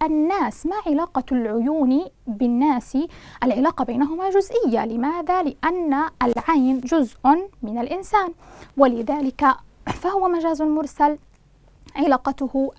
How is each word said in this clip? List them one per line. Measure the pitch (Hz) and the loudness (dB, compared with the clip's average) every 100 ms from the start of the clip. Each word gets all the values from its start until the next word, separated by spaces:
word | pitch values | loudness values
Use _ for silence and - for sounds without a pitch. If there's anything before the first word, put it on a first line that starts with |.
الناس. | 311 311 311 392 320 - 302 | -2 0 0 0 -2 -2 -4
ما | 403 381 | -4 -2
علاقة | 294 339 - - | -2 -2 -4 -2
العيون | 254 226 220 240 311 262 269 370 - - | -2 0 -2 0 2 2 2 0 -8 -10
بالناس؟ | 208 247 240 294 247 - 269 339 - - - | -2 0 2 2 0 -2 -4 -4 -6 -20 -4
العلاقة | 254 220 294 - | -2 2 0 0
بينهما | 254 240 285 330 381 | -2 -2 -2 -2 0
جزئية. | 381 381 466 392 226 | 0 0 0 0 0
لماذا؟ | 226 226 269 349 320 370 | -2 -2 -2 -2 0 0
لأن | 311 - 302 359 330 277 269 - | -2 -2 -2 -2 0 0 -2 -2
العين | 247 233 269 320 254 262 | -2 -2 0 2 2 0
جزء | 247 330 247 - 262 320 392 - | 0 0 0 0 2 4 0 -10
من | 214 233 | -8 -6
الإنسان، | 240 359 381 427 370 339 - - - - | -4 -6 -2 0 0 -6 -16 -20 -6 4
ولذلك | 262 233 226 294 269 - 285 - - - - | 4 4 -2 -2 -2 2 2 2 -4 -12 -10
فهو | - 349 392 370 | -6 -2 0 0
مجاز | 349 330 302 | 0 0 0
مرسل | 311 302 302 - 294 294 - _ _ _ _ _ - - | 0 0 -2 0 0 0 -10 _ _ _ _ _ -12 -2
علاقته | 311 262 - 277 262 269 269 | 2 2 0 -4 -4 -2 -2